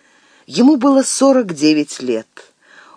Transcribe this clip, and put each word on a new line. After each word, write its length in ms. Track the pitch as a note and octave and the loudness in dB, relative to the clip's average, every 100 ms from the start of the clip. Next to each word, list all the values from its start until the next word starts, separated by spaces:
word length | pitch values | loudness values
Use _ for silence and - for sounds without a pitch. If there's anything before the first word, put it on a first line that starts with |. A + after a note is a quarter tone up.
| _ _ _ _ - | _ _ _ _ -8
Ему 260 | C#3 B3+ | 0 2
было 300 | D4+ C#4 C4+ | 2 2 2
сорок 500 | C4 - C#4 B3+ G3+ | 0 0 2 2 -2
девять 480 | D3+ D#3 D3+ C#3+ - | -2 0 0 -2 -8
лет. 240 | B2+ A2 - - - _ _ - - | -6 -6 -8 -20 -20 _ _ -20 -20